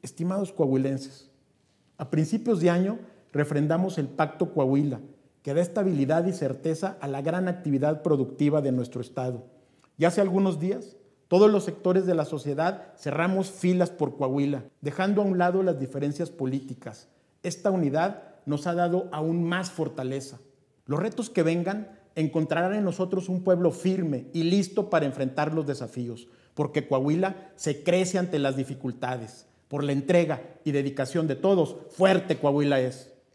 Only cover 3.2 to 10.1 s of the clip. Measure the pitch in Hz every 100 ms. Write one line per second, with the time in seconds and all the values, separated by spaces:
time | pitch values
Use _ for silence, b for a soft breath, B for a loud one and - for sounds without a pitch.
3.2 | B 143 147 151 151 170 185 185 139 139
4.2 | 151 - 185 160 131 139 147 120 - -
5.2 | _ _ - 143 175 214 190 156 139 160
6.2 | 175 180 139 131 160 160 190 - 143 135
7.2 | 143 175 185 180 156 139 147 156 170 143
8.2 | 131 - 147 151 139 127 123 - 120 -
9.2 | 127 120 - _ b b b - 160